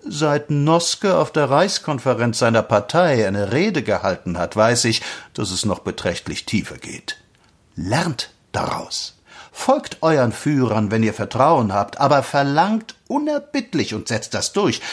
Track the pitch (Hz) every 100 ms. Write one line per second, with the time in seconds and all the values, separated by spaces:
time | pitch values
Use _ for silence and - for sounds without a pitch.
0 | - 156 151 147 147 147 147 165 170 -
1 | 202 170 151 156 139 143 190 - - 139
2 | 131 113 117 110 117 113 107 107 101 160
3 | 180 127 101 101 101 127 208 165 104 95
4 | 95 90 92 85 85 107 110 120 120 110
5 | - - - - 98 92 107 87 - 90
6 | 95 85 - - - 104 - - - -
7 | - - _ _ _ _ _ - 90 135
8 | 175 120 - _ _ - - - - -
9 | - - _ - - - - 277 - -
10 | 160 156 120 107 147 143 123 107 107 113
11 | 110 101 101 110 139 156 107 101 101 -
12 | 143 143 135 143 139 147 190 220 - -
13 | - 269 302 294 285 277 - 151 104 104
14 | - 110 - 104 - 196 180 - -